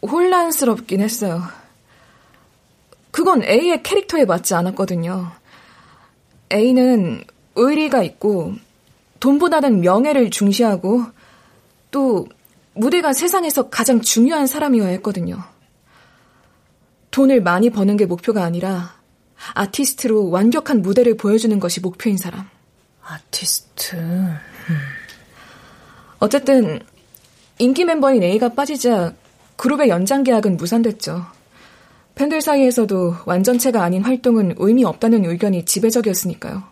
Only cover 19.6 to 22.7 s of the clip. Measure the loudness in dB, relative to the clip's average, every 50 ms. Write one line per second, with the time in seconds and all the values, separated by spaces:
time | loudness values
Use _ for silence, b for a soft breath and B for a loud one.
19.6 | -6 -6 -4 -4 -4 -4 -4 -4 -2 0 0 0 0 0 0 2 2 2 2 0
20.6 | -2 0 0 0 0 2 2 4 4 4 2 0 0 0 0 2 2 0 0 0
21.6 | -2 -4 -6 -4 -6 -8 -10 _ -4 -2 -2 -2 -4 -8 -12 -14 -18 -18 _ _
22.6 | _ _